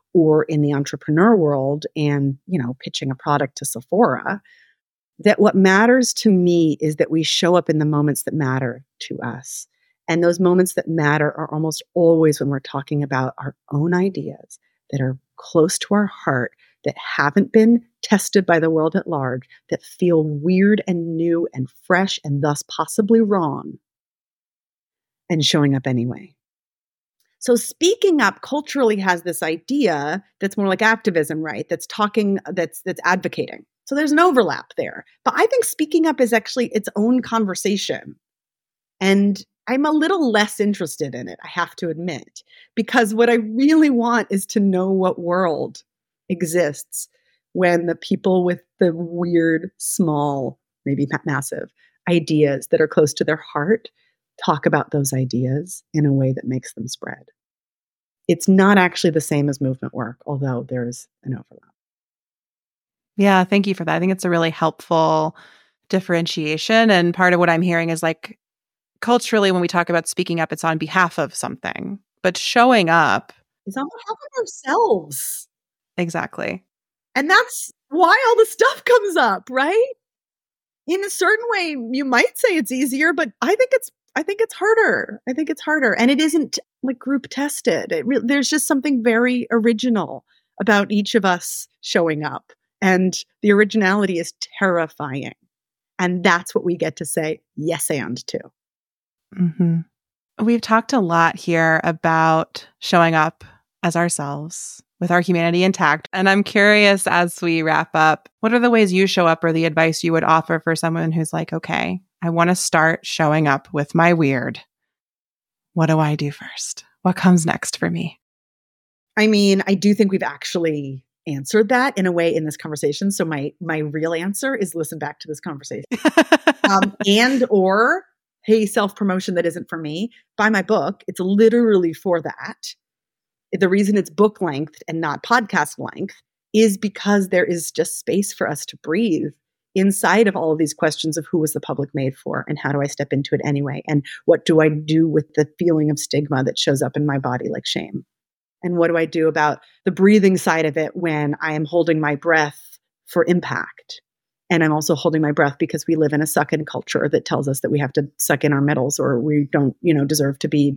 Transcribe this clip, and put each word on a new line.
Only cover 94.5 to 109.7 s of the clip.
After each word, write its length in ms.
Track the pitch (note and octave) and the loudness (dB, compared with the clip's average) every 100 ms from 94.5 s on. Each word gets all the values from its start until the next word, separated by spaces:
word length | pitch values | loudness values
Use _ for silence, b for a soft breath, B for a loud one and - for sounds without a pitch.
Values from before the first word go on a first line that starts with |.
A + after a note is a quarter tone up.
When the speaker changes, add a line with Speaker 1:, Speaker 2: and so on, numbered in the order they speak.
| - | -4
Speaker 1:
terrifying. 760 | F#3+ E3+ D#3+ - C#3+ C3+ - - _ _ _ _ _ - | 0 0 -2 -6 -10 -8 -10 -16 _ _ _ _ _ -4
And 240 | F3+ F3+ | -2 0
that's 280 | F#3 F3 - | 2 2 0
what 120 | - | -4
we 120 | F3+ F3 | -2 -2
get 200 | D#3+ - | -4 -6
to 80 | |
say 360 | D#3 E3 D#3 D3+ _ | -6 -4 -4 -6 _
yes 360 | - D3+ D#3+ - | -8 -4 -4 -4
and 360 | D3 G2+ B2+ - | -4 -6 -8 -8
to. 140 | - - _ _ _ _ _ _ _ _ F#3+ | -10 -10 _ _ _ _ _ _ _ _ -2
Speaker 2:
Mm-hmm. 1080 | F3 D#3+ E3+ E3 - _ _ _ _ - | -2 0 0 0 -4 _ _ _ _ -4
We've 160 | G#3+ A#3 | 0 0
talked 320 | - A3+ - | 2 0 0
a 60 | C4 | 0
lot 380 | F3 E3+ E3 - | 2 2 2 0
here 440 | - E3 E3 D#3+ | -2 0 2 2
about 840 | E3+ D#3+ E3+ D#3+ D#3+ D#3+ E3 - - _ | 0 -2 0 2 2 2 -2 -8 -18 _
showing 340 | - F3+ E3 | 0 2 4
up 300 | D#3+ D#3 - - _ _ _ | 2 0 -4 -18 _ _ _
as 100 | F3 | -4
ourselves 880 | E3+ E3+ - C#3+ C#3+ D#3+ - - - _ - | 0 -2 -2 -6 -8 -10 -14 -16 -18 _ -6
with 140 | F3 | 0
our 80 | F3 | 2
humanity 420 | F3 F3 E3 F3 | 2 2 2 2
intact. 460 | F#3+ G3 D#3 D#3 - | 2 2 2 0 -4
And 160 | F#3+ F#3+ | -2 2
I'm 140 | G3 | 2
curious, 640 | G3 G#3 G3+ G#3 G3+ G3 - | 2 4 4 6 6 4 2
as 340 | F3 F3 - | 0 0 -2
we 220 | E3+ E3 | -2 0
wrap 280 | D#3 D3+ E3 | 2 0 0
up, 340 | D#3+ D#3 D3+ _ _ | 2 4 2 _ _
what 120 | A3 | 0
are 60 | A#3+ | 2
the 120 | A#3+ | 4
ways 220 | A#3 G3+ | 4 4
you 140 | F#3 F#3+ | 4 2
show 220 | F#3 E3+ | 2 2
up 160 | E3 | 2
or 80 | E3 | 0
the 120 | D#3+ | 0
advice 380 | E3 | 0